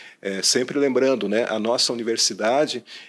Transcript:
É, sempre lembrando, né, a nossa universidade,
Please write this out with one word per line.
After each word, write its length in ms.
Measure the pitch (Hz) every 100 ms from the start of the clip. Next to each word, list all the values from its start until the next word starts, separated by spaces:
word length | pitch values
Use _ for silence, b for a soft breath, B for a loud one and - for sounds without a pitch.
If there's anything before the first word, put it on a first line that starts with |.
| B B
É, 200 | 98 98
sempre 340 | - 123 127 143
lembrando, 500 | 143 123 131 123 101
né, 200 | 107 120
a 80 | 110
nossa 340 | 110 120 -
universidade, 920 | 120 113 113 - 98 107 135 156 123 B B